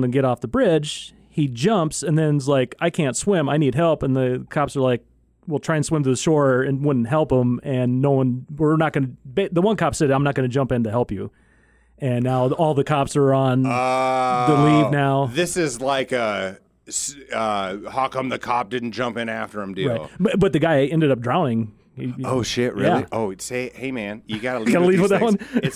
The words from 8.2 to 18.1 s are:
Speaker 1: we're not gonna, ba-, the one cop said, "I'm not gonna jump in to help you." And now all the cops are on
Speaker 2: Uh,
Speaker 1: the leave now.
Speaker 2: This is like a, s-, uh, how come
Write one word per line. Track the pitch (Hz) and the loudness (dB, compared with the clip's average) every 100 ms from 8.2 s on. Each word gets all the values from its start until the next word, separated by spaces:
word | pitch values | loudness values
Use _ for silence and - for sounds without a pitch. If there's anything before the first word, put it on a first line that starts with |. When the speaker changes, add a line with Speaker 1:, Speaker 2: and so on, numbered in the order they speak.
| 131 127 131 147 | 2 -2 -6 -2
Speaker 1:
we're | 156 160 | 0 2
not | 156 | 2
gonna, | 147 131 - 135 | 0 -4 -6 -6
ba-, | 127 196 | -4 0
the | 170 | 2
one | 214 196 | 2 2
cop | 156 | 0
said, | - 143 | 2 2
"I'm | 135 | 4
not | 143 135 | 2 0
gonna | 127 | 0
jump | 135 127 | 0 0
in | 123 113 | 0 0
to | |
help | 120 120 | 0 -2
you." | 98 104 _ _ _ _ _ _ - | -4 -8 _ _ _ _ _ _ -6
And | 135 120 127 | -2 0 0
now | 127 131 | 2 0
all | 160 156 139 | 2 0 2
the | |
cops | 139 147 135 147 | 0 0 0 2
are | 135 | 4
on | 135 135 127 131 | 4 2 2 0
Speaker 2:
Uh, | 123 127 131 131 131 127 123 123 | 0 0 0 0 0 0 2 2
Speaker 1:
the | 147 151 151 | 4 6 4
leave | 151 | 4
now. | 143 139 139 135 | 2 2 2 0
Speaker 2:
This | 139 175 180 | -2 -2 0
is | 151 117 | -2 -2
like | 131 135 127 | -2 -2 -2
a, | 127 110 98 95 98 _ _ - | -2 -2 -2 -6 -10 _ _ -10
s-, | - - 143 131 | -8 -8 -12 -8
uh, | 113 110 104 95 101 101 | -4 -2 -2 -4 -8 -8
how | 127 | -4
come | 131 | -4